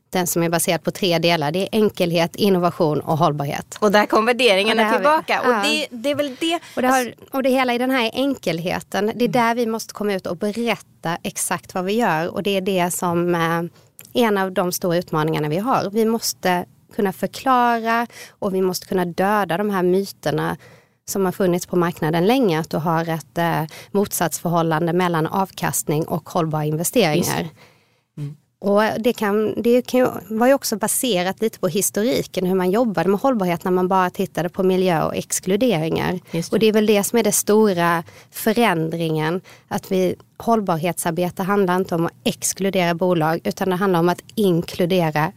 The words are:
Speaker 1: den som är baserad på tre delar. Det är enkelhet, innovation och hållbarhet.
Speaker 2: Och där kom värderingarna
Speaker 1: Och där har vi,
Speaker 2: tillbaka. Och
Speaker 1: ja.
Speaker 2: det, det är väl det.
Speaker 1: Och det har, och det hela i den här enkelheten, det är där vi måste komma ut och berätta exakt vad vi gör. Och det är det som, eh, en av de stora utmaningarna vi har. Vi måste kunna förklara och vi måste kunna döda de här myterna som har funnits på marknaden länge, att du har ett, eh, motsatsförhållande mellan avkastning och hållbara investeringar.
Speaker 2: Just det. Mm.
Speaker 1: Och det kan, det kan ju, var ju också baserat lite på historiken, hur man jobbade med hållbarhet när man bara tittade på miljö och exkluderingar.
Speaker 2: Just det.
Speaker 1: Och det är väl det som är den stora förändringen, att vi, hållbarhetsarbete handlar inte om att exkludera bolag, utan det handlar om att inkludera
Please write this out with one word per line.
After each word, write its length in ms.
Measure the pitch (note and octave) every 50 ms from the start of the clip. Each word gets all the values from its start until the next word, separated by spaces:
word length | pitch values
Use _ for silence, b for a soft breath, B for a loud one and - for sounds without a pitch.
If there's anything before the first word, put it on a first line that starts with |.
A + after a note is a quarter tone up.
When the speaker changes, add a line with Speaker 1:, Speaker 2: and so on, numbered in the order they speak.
| B -
Speaker 1:
den 140 | - F#3 F3
som 160 | E3+ - E3+
är 60 | E3+ E3
baserad 340 | E3+ E3 - F#3+ E3+ D#3
på 80 | - F3
tre 280 | - - G#3 F3 E3 E3
delar. 340 | E3 E3+ E3+ D#3+ C#3+ D3+
Det 60 | E3 F#3
är 60 | G3 -
enkelhet, 640 | - A3 G#3+ G3+ - - F3+ E3+ E3 E3+ F3 - -
innovation 640 | - G#3+ G3+ F#3 F3 F3 F3 - - F3 D3+ D3+ C#3+
och 180 | - - D#3+ C#3+
hållbarhet. 580 | F3 D3+ D3 D3 C#3+ C#3+ - - - - - -
Speaker 2:
Och 120 | G#3+ G#3
där 140 | F#3+ G#3 G#3
kom 200 | - - G#3+ A3
värderingarna 460 | A#3+ B3 A#3+ B3+ A3 F#3+ F#3+ G3+ A3
Speaker 1:
Och 40 | A#3
där 80 | A3 G#3+
har 80 | G#3+ A3+ G#3 F#3 D4 D#4 D#4
vi, 60 | -
Speaker 2:
tillbaka. 160 | - G#3 -
Och 140 | - B3 A#3+
Speaker 1:
ja. 80 | G#3 D4+ D4+
Speaker 2:
det, 160 | D4+ D#4 C#4 -
det 200 | B3 A3+ A3+ C#4+
är 40 | C#4+
väl 220 | C#4 D4 C4+ B3 -
det. 180 | E4 E4 E4+ E4 B B B
Speaker 1:
Och 60 | B3+
det 60 | B3 B3+
har, 260 | C4 C4 B3 A3 - - - -
och 100 | - C4+
det 60 | C4 C4+
hela 240 | B3 C4+ B3+ A#3+ A#3+
i 40 | A#3+
den 120 | B3+ C4
här 200 | C4+ B3+ A3+ A3+ -
enkelheten, 1000 | B3+ C4+ C#4 B3+ - - F3+ D#3+ E3+ E3 F3 E3 F3 - - - G3 G#3 A3 A#3
det 100 | G#3+ A#3+
är 40 | A3
där 260 | - B3 A3+ A#3 A#3
vi 120 | B3 A#3+
måste 280 | A3+ A3+ A3 - - -
komma 200 | - G#3 G#3 G3
ut 120 | F#3 -
och 100 | - F3
berätta 840 | D#3 G#3+ G#3 G3 A#3 A#3 A#3 G3 - - _ _ _ - E3 F3 -
exakt 520 | - G3 - - - - F#3 E3 - - -
vad 100 | F#3+ F3+
vi 80 | G3
gör. 420 | G#3+ A#3 A#3 F#3 D#3 D#3 E3+ - -
Och 80 | G3+
det 140 | F3 G3+ G3
är 40 | F#3+
det 300 | F#3 G3+ F#3+ F3+ F3 F3+
som, 440 | - - F#3+ F3 E3+ E3+ F3 F3 F3
eh, 280 | E3+ E3 E3 E3+ E3+ E3+ E3 b b b b b - - - - B3
en 160 | A#3 G#3+ G3+ G3
av 140 | F#3+ F#3+
de 200 | F#3 G3+ F3+ F3+
stora 240 | F3 - G3+ F3 E3
utmaningarna 520 | F3+ F3 - E3+ D#3 D3+ D#3+ D#3+ D3+ D3+ D3+
vi 100 | D3+ F#3+
har. 320 | G#3+ C4+ A3+ D#3 - G3
Vi 120 | G3+ A3+ A3
måste 600 | A3 A3+ A3+ - - - _ - F#3 F3+ F3 - - _ _ _ - -
kunna 160 | A3+ G3+ F#3+
förklara 920 | - - G3 F#3 - - - C4+ B3+ B3 A#3+ A#3+ A#3 A3+ A3+ A3+ A3+ A#3 A#3 - B B B B
och 240 | B B - F#3+ F#3+
vi 60 | F#3+
måste 240 | F#3+ F#3 F3 - -
kunna 180 | - F#3 F#3 F3
döda 520 | F3 D#3+ - F#3 G3+ G#3+ G#3 F#3+ E3 D#3+ F#3+
de 120 | G#3 G#3
här 120 | G3 F#3
myterna 760 | F3+ F3+ F3+ G3 G3 - - _ - D3 D3 D#3 D#3+ E3+ E3+ - b b b b b b b b b -
som 160 | - G3+ F#3+
har 80 | F3+
funnits 340 | - - G3 F3 F3 F3+ -
på 100 | - F#3
marknaden 500 | F3+ F3+ F3 D#3+ - E3 D3+ E3+ E3 F3
länge, 340 | G#3+ B3+ C#4 A#3+ F#3 A#3+ A#3+
att 100 | - -
du 60 | F3
har 320 | E3+ D3+ F3 D#3+ E3 E3 E3
ett, 300 | D#3+ D3+ - _ - E3+
eh, 240 | E3+ E3 D#3+ D3+ D#3+ D#3 B B B B
motsatsförhållande 1000 | B G3 G#3 - - - F3 D#3 - - - E3+ E3+ E3 E3 D#3+ D#3 D3+ E3+ E3
mellan 340 | E3 F3+ F3+ F3 E3+ D#3 D#3+
avkastning 800 | - - G3 G3 - - - - D#3+ - - - E3+ D3+ D#3 D#3+
och 240 | - F3+ D#3+ - -
hållbara 360 | - F3+ D#3+ D#3 D#3 D#3 D3+
investeringar. 520 | D3+ D#3 D#3+ F3 - - B3 F#3 D3+ D3+
Speaker 2:
Just 200 | - - D3 C#3
det. 840 | D#3+ F3 D#3+ - - - - _ _ _ _ _ _ _ _ - D3+
Mm. 140 | D3 C#3+ D3+ - _ _ _ -
Speaker 1:
Och 220 | - G3+ G3+ G#3 A3 G#3+ - A3+
det 140 | A3 B3
kan, 500 | A3 - A3 G3 G3+ A3 G#3+ G3+ - G#3+
det 200 | A3 A#3+ A#3+ B3 B3
kan 140 | - B3+ B3+
ju, 60 | B3 - - - E3+ -
var 180 | A3 A3 A#3+
ju 80 | C4 C#4
också 220 | C4+ - - A3
baserat 640 | F#3 A3 G3 - - C4+ B3 F#3+ F3 F3+ F#3+ F#3+ -
lite 180 | A3 A3 - -
på 100 | F#3 F3+
historiken, 800 | D#3 G3+ F3+ - - G3+ G#3+ C4 C#4 - - - - F3+ F3+
hur 80 | F3+ F#3+
man 160 | F#3 F3+ F#3
jobbade 380 | G3 A#3 C4 A3 F3+ E3 E3 F#3+
med 120 | G#3 F#3+
hållbarhet 440 | - C4+ B3+ G#3 F#3 F3 E3+ - -
när 60 | F#3
man 160 | F3+ F#3 F#3 F3+
bara 220 | F#3+ F#3 F3+ F3+
tittade 380 | - - F#3 - - F3 D#3+ F3
på 140 | - -
miljö 400 | F#3 F#3 F#3 F#3 F#3 F#3 D#3+ D3+
och 140 | D#3 - -
exkluderingar. 1040 | F#3 - - - - - F#3 G3+ G#3 C4 A#3+ F3+ D#3 D#3+ D#3+ E3 - D3 E3 F#3 F3 - B
Speaker 2:
Just 200 | B E3 E3 -
det. 40 | -
Speaker 1:
Och 60 | G3
det 60 | A3
är 60 | G#3+
väl 140 | G3+ A3 G#3+
det 180 | A3+ G#3 G3+ G3
som 140 | - - A#3
är 40 |
den 100 | G3+ G#3
stora 720 | - - - - G#3 A3 A3 G3+ F3+ E3+ E3+ E3+ E3+ E3+ - B B B B B
förändringen, 1120 | B - - A3 G#3 A#3 A#3 G3+ E3+ D#3+ D#3+ D#3+ E3+ E3+ E3 D#3+ D#3 D#3 D#3 D#3+ F3+ F#3+ B B B B B B
att 240 | - - - -
vi, 220 | F#3+ F#3 F#3 F3 - - - _ _ -
hållbarhetsarbete 1040 | - A#3 A3+ A3 G3 F#3 E3 D#3 F3 F3 E3 - - F3 D#3+ F3+ F3 F3 - -
handlar 340 | F#3+ G3 G#3 G3+ F#3+ F3 F3+
inte 180 | F#3 F#3 - F3+
om 120 | E3 E3+
att 60 | - - _ -
exkludera 680 | A3+ - - - - - - F#3+ G3 F3+ F#3 F3 E3+ E3+
bolag, 460 | E3 F#3+ F3+ F3+ E3 D#3 D#3+ E3 E3+ -
utan 260 | G#3 - - G3 F#3+
det 60 | F3+
handlar 240 | E3+ G3+ F#3+ F3+ E3
om 80 | E3+ F3
att 120 | F3 - - - -
inkludera 960 | A3+ G3+ F#3 E3 E3+ F3 - - - F3+ E3 F#3+ F3+ E3 D#3 D3+ D3 D#3 F#3 -